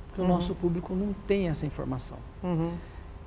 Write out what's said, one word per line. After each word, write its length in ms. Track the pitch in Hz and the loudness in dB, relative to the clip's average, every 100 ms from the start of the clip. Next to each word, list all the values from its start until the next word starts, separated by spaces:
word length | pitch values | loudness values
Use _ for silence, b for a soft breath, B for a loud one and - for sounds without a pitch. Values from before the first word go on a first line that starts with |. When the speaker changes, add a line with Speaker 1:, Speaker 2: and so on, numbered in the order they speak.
| - | -8
Speaker 1:
porque 160 | - | 2
Speaker 2:
Uhum. 60 | 180 | 6
Speaker 1:
o 20 | |
nosso 240 | 175 175 | 6 4
público 400 | 170 175 170 175 | 2 2 2 0
não 200 | 185 208 196 - | 0 0 -2 2
tem 240 | 202 180 | 2 4
essa 160 | 147 151 | 0 -2
informação. 540 | - 131 127 - 123 - - | -2 -2 -2 -4 -10 -12 -6
Speaker 2:
Uhum. 280 | 180 160 165 170 B B B B | 0 2 2 -2 B B B B